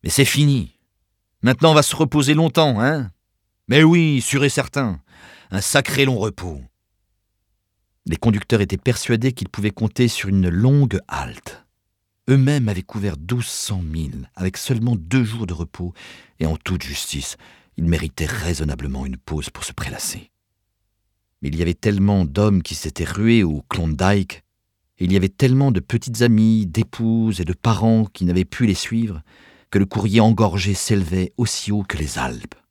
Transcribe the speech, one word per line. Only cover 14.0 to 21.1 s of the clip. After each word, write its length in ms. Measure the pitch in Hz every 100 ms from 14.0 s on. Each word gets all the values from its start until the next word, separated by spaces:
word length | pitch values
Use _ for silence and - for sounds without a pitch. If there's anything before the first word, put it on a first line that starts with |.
| 76 65 65
avec 220 | - 92 -
seulement 400 | - 120 117 113
deux 280 | 80 131
jours 220 | 113 117 101
de 80 |
repos, 400 | 82 85 - 87 - - - - _
et 80 | 80
en 100 | 80
toute 260 | - 90
justice, 540 | - 71 - 71 - - - _ _ -
ils 80 |
méritaient 420 | 82 80 80 - 78
raisonnablement 800 | - 85 78 78 65 71 65 65
une 100 | 64
pause 340 | - 78 71
pour 140 | -
se 80 | -
prélasser. 580 | - - - - - - _ _ _ _ _ _ _ _